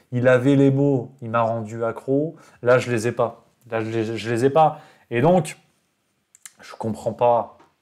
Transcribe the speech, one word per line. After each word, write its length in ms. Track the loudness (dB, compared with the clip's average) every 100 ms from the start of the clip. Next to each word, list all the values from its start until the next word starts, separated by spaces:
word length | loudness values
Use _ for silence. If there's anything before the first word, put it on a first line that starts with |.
| _
il 160 | 0 2
avait 260 | 4 4
les 160 | 4 4
mots, 460 | 2 0 0 -4 -12
il 100 | -4
m'a 100 | -2
rendu 440 | -2 -4 -8 -6
accro. 520 | -6 -6 -2 -2 -2 -8 -20 _
Là, 160 | 2 2
je 140 | 2
les 160 | -2 -2
ai 40 |
pas. 320 | -2 -4 -6 _ _ -8
Là, 140 | -6
je 80 | -4
les, 260 | -4 -4 -6
je 140 | -6
les 140 | 0
ai 60 | 2
pas. 300 | 2 2 0 -14 _ -6
Et 100 | 0
donc, 380 | 2 2 0 -10 _ _ _ _ _ _ _ _ -20 _
je 120 | -18 -10
comprends 360 | -8 -6 -6
pas. 460 | 0 2 2 -2 -12 _ _